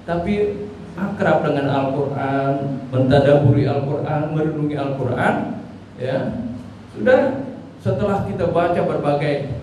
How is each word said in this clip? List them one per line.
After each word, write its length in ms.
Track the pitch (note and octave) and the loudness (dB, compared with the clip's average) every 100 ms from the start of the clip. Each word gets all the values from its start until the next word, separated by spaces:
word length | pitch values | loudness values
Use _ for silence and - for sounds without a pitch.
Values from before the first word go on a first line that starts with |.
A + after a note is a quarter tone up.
tapi 300 | - E3+ F3 G#3 G#3 - - - - - | -4 -4 0 0 0 -2 -8 -12 -14 -6
akrab 480 | G3+ - F3 D3+ D3+ | -6 0 2 2 2
dengan 220 | C#3 C#3 | 0 0
Al-Quran, 800 | C3+ C3+ C#3 C#3 C#3 C3+ C3+ C#3 C#3 C#3 B2+ - | 0 0 0 -2 -2 -2 0 0 0 -2 -6 -4
mentadaburi 760 | B2+ B2 D3 C#3+ D3 - C#3 - | 0 4 6 6 6 6 6 4
Al-Quran, 520 | C#3 C#3+ C#3+ D3 D3+ D3+ | 0 -2 -4 -2 -2 -2
merenungi 420 | D#3 D#3 D3+ D3 C#3+ | 0 0 0 -2 -2
Al-Quran, 880 | C#3 C3+ A#2+ B2 - - - - - - - - | -4 -2 -2 0 2 0 -4 -8 -10 -16 -18 -8
ya, 160 | B2+ C3+ B2 A2+ - - - - - - | -4 -2 -2 -4 -6 -8 -12 -16 -16 -2
sudah 500 | A#3+ C4+ C#4+ C4 - - - - | 4 4 4 -2 -8 -12 -16 -6
setelah 480 | G3 F#3+ G3+ G3 G3+ | -2 0 0 0 -2
kita 220 | F#3+ E3+ | -2 0
baca 300 | E3+ E3+ F3 | 2 2 2
berbagai 720 | - D3+ C#3+ C#3+ C#3+ - - - | 0 0 0 2 2 0 -2 -6